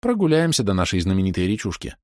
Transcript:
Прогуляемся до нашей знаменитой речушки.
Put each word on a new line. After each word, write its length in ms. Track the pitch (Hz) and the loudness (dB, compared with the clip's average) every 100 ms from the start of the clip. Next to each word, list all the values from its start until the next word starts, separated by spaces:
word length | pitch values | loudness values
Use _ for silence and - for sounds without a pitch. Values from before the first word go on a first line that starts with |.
Прогуляемся 600 | 240 233 175 156 165 160 | 0 0 2 4 2 0
до 120 | 104 | 0
нашей 260 | 95 87 92 | 0 0 0
знаменитой 460 | 87 95 95 87 90 | 0 0 0 0 -2
речушки. 500 | 107 101 82 - - | -2 -4 -8 -12 -14